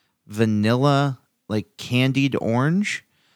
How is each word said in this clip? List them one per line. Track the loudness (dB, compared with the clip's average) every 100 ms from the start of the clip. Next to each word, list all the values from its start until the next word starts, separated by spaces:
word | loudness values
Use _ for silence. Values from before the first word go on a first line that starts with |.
| _ _ -12
vanilla, | -2 0 2 2 2 2 2 0 -4 _ _ -6
like, | -6 -6 -14
candied | -4 0 0 2 0 0
orange. | -2 0 0 0 -2 -6 -12 _ _